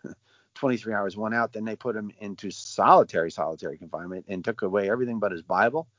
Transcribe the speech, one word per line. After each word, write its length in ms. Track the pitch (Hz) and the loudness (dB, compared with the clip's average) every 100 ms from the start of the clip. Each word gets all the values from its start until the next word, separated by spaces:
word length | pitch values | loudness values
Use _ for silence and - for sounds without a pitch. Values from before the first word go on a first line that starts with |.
<laughs> 500 | - - _ _ _ | -16 -18 _ _ _
twenty-three 400 | - 139 117 107 | -4 -2 -2 -2
hours, 240 | 104 98 92 | -2 -2 -4
one 160 | 110 | -4
out. 200 | 117 117 | -2 -2
Then 120 | 110 110 | -4 -8
they 100 | 107 | -6
put 200 | 127 110 | -6 -4
him 160 | 104 - | -6 -10
into 320 | 104 95 98 | -12 -10 -10
solitary, 800 | - - - 110 180 143 87 82 | -10 -8 4 8 8 8 2 -2
solitary 460 | - 76 80 82 76 | -2 -6 -6 -8 -10
confinement 480 | 82 78 87 92 95 | -10 -10 -10 -10 -8
and 160 | 92 | -6
took 180 | 85 113 | -4 -4
away 280 | 95 101 98 | 0 0 2
everything 280 | 120 123 113 | 0 -2 -2
but 140 | 101 | -2
his 100 | 85 | -4
Bible 460 | - 92 110 160 160 | -2 2 4 2 -6